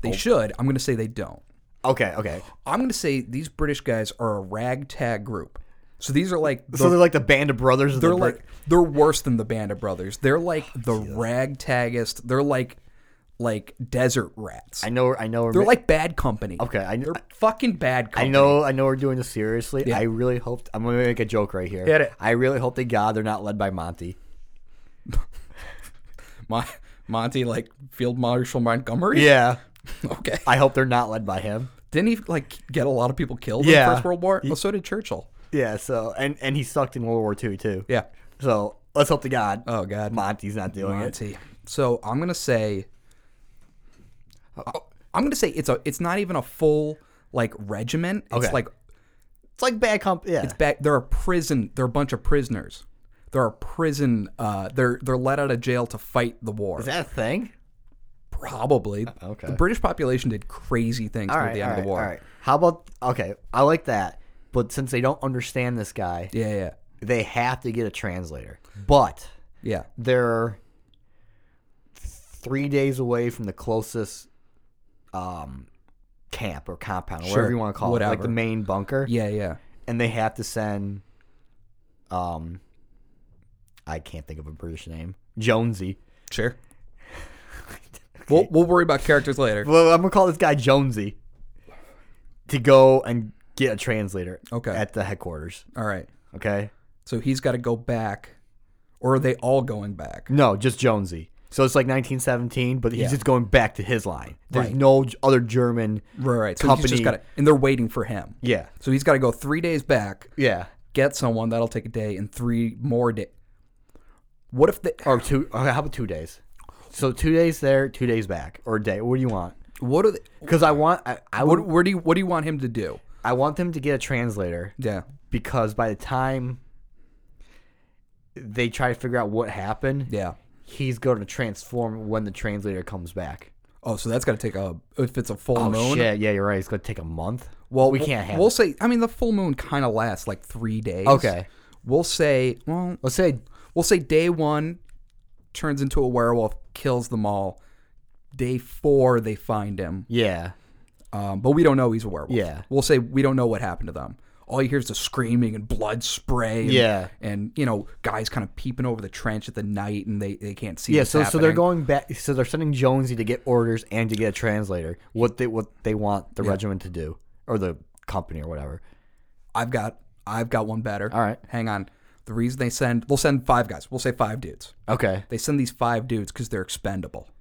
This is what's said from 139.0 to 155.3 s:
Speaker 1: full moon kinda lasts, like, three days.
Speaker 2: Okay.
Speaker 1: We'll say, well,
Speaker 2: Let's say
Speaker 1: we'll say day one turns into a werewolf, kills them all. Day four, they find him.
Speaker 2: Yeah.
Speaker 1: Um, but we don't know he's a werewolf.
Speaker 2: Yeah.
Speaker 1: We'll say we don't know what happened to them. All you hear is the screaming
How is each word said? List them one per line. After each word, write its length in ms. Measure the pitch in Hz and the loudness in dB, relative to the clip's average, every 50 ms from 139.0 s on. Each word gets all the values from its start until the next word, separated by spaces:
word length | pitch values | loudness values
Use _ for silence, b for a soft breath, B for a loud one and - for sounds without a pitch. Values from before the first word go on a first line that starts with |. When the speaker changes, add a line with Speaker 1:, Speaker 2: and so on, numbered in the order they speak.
| 233 233 | 0 0
Speaker 1:
full 240 | - - - 233 | -2 -2 -2 0
moon 220 | 220 202 190 175 139 | 0 0 0 0 -2
kinda 360 | - - - - 143 139 123 | -4 -4 -4 -2 0 0 0
lasts, 380 | 110 110 110 117 101 92 - - | 0 0 0 -2 -2 -4 -6 -8
like, 160 | 101 - - | -8 -8 -10
three 380 | - - 120 113 113 110 110 | -16 -12 -8 -6 -4 -4 -4
days. 260 | 104 107 90 90 95 117 | -4 -4 -6 0 6 6
Speaker 2:
Okay. 400 | 139 135 - 113 92 87 92 b b b b b b b - | 6 6 6 0 -2 -2 -6 b b b b b b b -6
Speaker 1:
We'll 200 | 120 127 156 170 | 0 2 2 2
say, 560 | 165 - - 165 147 139 131 127 127 120 - - | 2 0 0 2 4 4 4 2 0 -2 -4 -6
well, 320 | - 160 175 180 180 180 - | -6 -4 -4 -4 -6 -8 -4
Speaker 2:
Let's 140 | - 127 - | -4 -4 0
say 240 | - 185 175 139 117 - b b b b b b | 2 2 2 2 0 -6 b b b b b b
Speaker 1:
we'll 100 | 165 170 | -2 2
say 160 | - 220 180 | 2 2 2
day 300 | 151 - 160 156 165 175 | 2 2 2 4 4 4
one 500 | 175 156 156 147 151 151 156 160 170 175 - - - - - - _ - _ - - - - _ - | 0 0 0 0 0 0 -2 -4 -8 -10 -16 -20 -20 -20 -20 -20 _ -20 _ -20 -20 -20 -20 _ -12
turns 280 | - - 160 147 139 | -6 -4 -4 -2 0
into 200 | 139 135 - 151 139 | -2 0 2 2 2
a 40 | 127 | 2
werewolf, 480 | 123 123 117 117 117 117 110 107 - - - - - | 2 2 4 4 4 4 2 0 -2 -6 -12 -16 -18
kills 340 | - - 139 127 123 120 120 | -6 -2 0 0 0 -2 -2
them 160 | 123 113 107 | -2 -2 0
all. 360 | 104 101 101 98 95 90 - - - - _ - _ _ - _ - - - _ - - | 0 0 0 -2 -4 -6 -10 -18 -20 -20 _ -20 _ _ -20 _ -20 -20 -20 _ -20 -6
Day 220 | 131 131 123 127 123 | -4 -2 -2 -2 -4
four, 640 | 127 - - - - 151 143 139 131 127 127 117 | -4 -8 -16 -2 2 4 6 6 6 6 6 4
they 140 | 110 110 107 | 2 0 -6
find 440 | 101 - - 120 107 104 101 101 92 | -6 -4 -4 -4 -4 -2 -4 -6 -6
him. 260 | 95 82 85 95 92 - | -6 -6 -6 -8 -8 -2
Speaker 2:
Yeah. 420 | 117 120 117 101 92 85 85 87 90 b b b b b b b _ _ - - - | 0 2 2 2 0 -2 -6 -10 -12 b b b b b b b _ _ -20 -10 -8
Speaker 1:
Um, 260 | 104 101 101 98 95 | -6 -6 -4 -4 0
but 120 | 110 127 | 2 4
we 120 | 143 151 170 | 4 6 6
don't 140 | 156 139 135 | 6 6 6
know 140 | 131 120 113 | 4 2 2
he's 100 | 113 107 | 0 -4
a 60 | 110 | -6
werewolf. 280 | 92 76 73 - 123 117 | -8 -8 -6 -2 -2 -2
Speaker 2:
Yeah. 260 | 98 85 73 76 92 - | -2 -2 -4 -10 -10 -2
Speaker 1:
We'll 120 | 131 139 | -2 0
say 160 | 135 - 156 131 | 4 4 4 4
we 220 | 120 117 127 131 | 4 2 0 2
don't 160 | 139 135 135 131 | 2 2 2 2
know 100 | 123 117 | 2 2
what 140 | 113 101 | 0 0
happened 260 | 113 98 87 - 82 80 | -4 -6 -6 -6 -8 -8
to 60 | 73 | -8
them. 240 | 78 67 - - - b b b b b b | -10 -12 -12 -14 -16 b b b b b b
All 140 | - 131 | -2 0
you 60 | 139 127 | 0 2
hear 100 | 131 143 | 2 0
is 100 | 120 - | -2 -2
the 60 | 107 | -6
screaming 600 | - - - - - 127 113 | -6 -6 -6 -2 -2 0 2